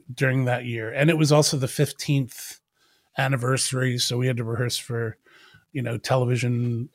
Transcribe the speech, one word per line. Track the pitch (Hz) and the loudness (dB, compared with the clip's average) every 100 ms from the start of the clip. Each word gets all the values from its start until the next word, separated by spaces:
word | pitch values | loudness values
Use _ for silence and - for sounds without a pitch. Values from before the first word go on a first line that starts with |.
| - | -10
during | 123 135 131 127 | -2 0 2 0
that | 123 | -2
year. | 123 113 110 | -4 -6 -4
And | - 151 | 2 4
it | 160 | 4
was | 151 | 6
also | 147 147 151 | 6 4 0
the | 131 | -2
fifteenth | - 143 - - 143 123 - - - _ _ _ _ _ - | 0 -2 -2 0 0 0 -8 -16 -18 _ _ _ _ _ -4
anniversary, | 135 135 123 131 - 127 127 123 | -2 0 0 0 0 0 0 0
so | - 123 | -2 0
we | 127 | 0
had | 120 | -2
to | |
rehearse | 113 117 120 - | -4 -2 -2 -4
for, | - 117 113 - _ - - - _ | -6 -6 -6 -8 _ -20 -20 -20 _
you | 143 | -6
know, | 117 117 | -4 -4
television, | - 131 123 123 120 120 120 117 131 | 0 2 2 0 0 0 0 -2 -6